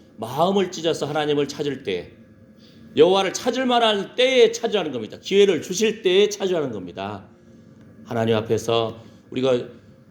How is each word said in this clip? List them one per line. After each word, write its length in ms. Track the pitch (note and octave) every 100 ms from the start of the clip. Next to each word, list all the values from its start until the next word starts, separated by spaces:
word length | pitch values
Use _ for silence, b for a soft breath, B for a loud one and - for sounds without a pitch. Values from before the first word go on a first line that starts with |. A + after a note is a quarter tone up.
| - -
마음을 540 | A2 C3 F3 G3 F#3
찢어서 360 | E3 D#3+ D3+ D3
하나님을 400 | D3+ D3+ C#3+ C#3+
찾을 340 | - C#3+ C3
때, 280 | - F2+ E2+ - - - - - B B B -
여호와를 380 | D#3+ F#3+ F#3+
찾을 340 | - B3+ B3+ C4
만한 480 | A#3+ A3+ G#3 F#3 -
때에 360 | B3+ C4 A3+
찾으라는 400 | A3+ A3 G3+ D#3+
겁니다. 280 | B2 G#2+ -
기회를 400 | - G3 G3+ D#3+
주실 400 | - F#3 G#3+ G#3
때에 280 | F#3 F#3 G#3
찾으라는 420 | G3+ G3 F3+ C#3
겁니다. 560 | G#2+ F2+ F#2+ G2 G2+ - - - - - - - - -
하나님 300 | A#2 A2 A2
앞에서 680 | A2 A2 - A#2 A2 - B B -
우리가 380 | B2 C3 B2 - - - - -